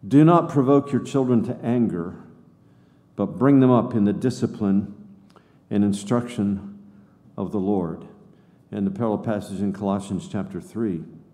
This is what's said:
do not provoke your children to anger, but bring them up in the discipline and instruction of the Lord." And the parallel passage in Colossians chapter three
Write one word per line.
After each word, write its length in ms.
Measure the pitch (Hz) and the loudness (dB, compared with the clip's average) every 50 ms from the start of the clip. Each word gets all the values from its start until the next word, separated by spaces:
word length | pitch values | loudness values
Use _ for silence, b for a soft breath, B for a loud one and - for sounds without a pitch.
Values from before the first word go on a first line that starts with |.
| - | -4
do 200 | 98 113 143 156 | 4 6 6 8
not 240 | 160 175 170 160 160 | 8 6 4 2 2
provoke 420 | - 147 131 127 143 143 139 - | 0 0 4 4 4 4 2 2
your 120 | - 120 110 | -4 -4 -4
children 400 | - - 139 131 123 123 113 95 | -2 -2 -2 2 2 2 2 2
to 200 | 123 - - - | 0 -6 -6 -4
anger, 520 | 113 120 123 117 101 82 87 85 90 92 - - - - _ _ _ _ _ b b b b b b b b b b b | -2 0 0 0 0 -2 -4 -8 -8 -10 -16 -20 -20 -20 _ _ _ _ _ b b b b b b b b b b b
but 220 | - 101 98 - - | -4 -4 -4 -2 2
bring 220 | 120 139 143 135 | 4 6 6 6
them 100 | 131 127 | 6 6
up 240 | 127 117 110 - - | 6 4 4 2 0
in 120 | 113 101 | 2 2
the 80 | 101 101 | 2 2
discipline 840 | - - 131 - - 120 110 - - 107 98 98 98 110 - - - - - - _ _ b b b b b b b b b | 0 -2 -4 -2 -2 -4 -4 -4 -2 0 2 2 0 0 -2 -12 -18 -20 -20 -20 _ _ b b b b b b b b b
and 140 | 107 104 104 | 0 0 2
instruction 960 | 101 98 101 - - 127 120 120 - - - 101 101 98 95 - - - - b b b b b b b b b b b - | 2 0 -2 -2 -2 -2 -2 -2 -4 -6 -4 -2 -2 -2 -4 -8 -12 -18 -18 b b b b b b b b b b b -10
of 140 | 101 87 | -8 -6
the 80 | 101 104 | -4 -4
Lord." 460 | 92 98 104 95 87 82 80 - - - - - - b b b b b b b b b | -2 0 -2 -2 -2 -4 -6 -10 -14 -20 -20 -20 -20 b b b b b b b b b
And 160 | - 104 101 98 | -6 -4 -4 -4
the 20 | |
parallel 300 | 98 98 120 113 104 98 | -4 -2 -2 -2 -2 -2
passage 420 | - 117 110 101 - - 101 92 | -2 -4 -4 -4 -6 -8 -8 -6
in 120 | 101 101 95 | -4 -4 -4
Colossians 540 | - 107 98 98 101 95 - 101 87 - - | -4 -4 -4 -4 -4 -4 -6 -8 -8 -8 -6
chapter 320 | - 104 92 95 - 87 | -8 -8 -8 -8 -10 -12
three 440 | - - - 107 117 107 90 80 80 - - - - _ | -14 -10 -8 -4 -4 -4 -4 -6 -8 -12 -20 -20 -20 _